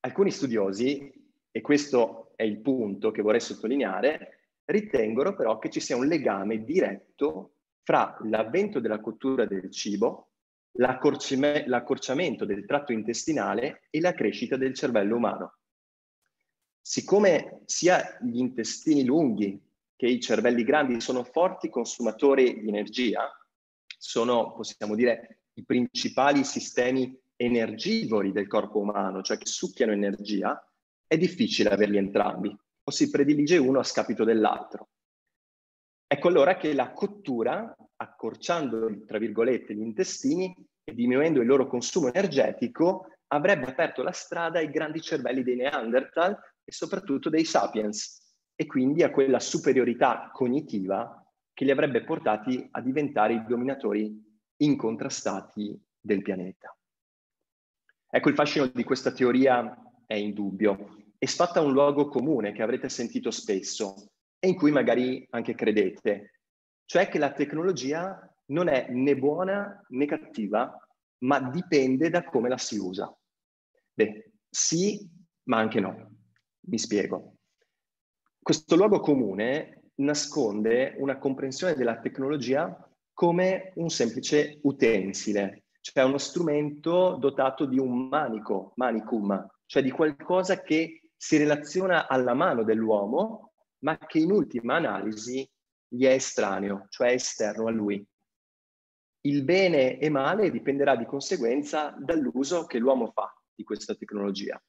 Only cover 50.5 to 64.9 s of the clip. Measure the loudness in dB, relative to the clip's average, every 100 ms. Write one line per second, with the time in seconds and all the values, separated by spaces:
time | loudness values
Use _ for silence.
50.5 | 0 -2 -6 -2 -2 -4 -12 _ _ _
51.5 | -4 2 2 2 0 -2 -2 0 0 -2
52.5 | -4 -4 -6 -4 -2 -2 2 2 2 -2
53.5 | -2 -2 -4 -2 -2 -4 -8 _ _ _
54.5 | _ 2 2 0 -4 -6 -6 -6 -6 -8
55.5 | -8 -8 -10 _ _ 0 0 0 -6 -6
56.5 | -12 -20 -20 _ _ _ _ _ _ _
57.5 | _ _ _ _ _ _ 2 2 2 0
58.5 | 2 0 -2 -2 0 -2 2 2 6 4
59.5 | 4 0 -10 -20 _ _ -4 -4 -4 -6
60.5 | 0 0 0 -6 -20 -20 _ -6 0 0
61.5 | 2 2 4 4 4 0 0 0 0 -2
62.5 | -2 -2 -2 -4 -6 -6 -4 -4 -6 -4
63.5 | -4 -4 -6 -6 -8 -20 _ _ _ 0
64.5 | 4 4 4 4